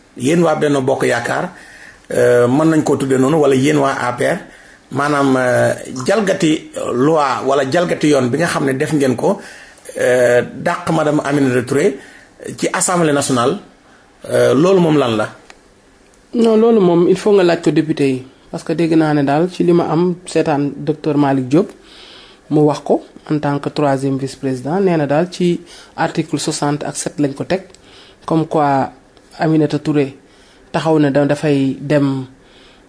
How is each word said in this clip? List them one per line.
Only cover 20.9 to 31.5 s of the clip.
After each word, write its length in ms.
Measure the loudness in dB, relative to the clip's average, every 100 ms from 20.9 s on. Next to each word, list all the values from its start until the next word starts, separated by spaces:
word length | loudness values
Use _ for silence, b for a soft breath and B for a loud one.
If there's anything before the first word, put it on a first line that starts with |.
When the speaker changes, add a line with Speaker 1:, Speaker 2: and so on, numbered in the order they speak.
| -4 -2 0
Speaker 2:
Malick 320 | 2 0 2
Diop 220 | 0 0 -6 B B B B B B -2
mu 100 | 2
wax 200 | 2 0
ko 180 | -2 -2 -4 -16 -6
en 100 | -4
tant 180 | -2 -4
que 120 | -4
troisième 480 | -2 0 0 -2 -4
vice-président, 600 | -6 -8 -6 -6 -4 -2
nee 160 | 0 0
na 100 | 0
daal 220 | 0 -2
ci 280 | -2 -2 -2 B B B -6
article 420 | -4 -4 -4 -6
soixante 460 | -6 -4 -4 -4
ak 120 | -6 -8
sept 220 | -8 -4
lañ 140 | -4
ko 80 | -4
teg, 180 | -6 -6 -6 -20 B B B B
comme 220 | -4 -2 -2
quoi 440 | 0 0 0 -2 -8 _ _ _ -6
Aminata 400 | 0 0 0 -2
Touré 380 | -2 -2 -2 -6 b b b b b
taxaw 260 | -4 0 2
ne 100 | 2
da-, 160 | 2 0
dafay 500 | 0 0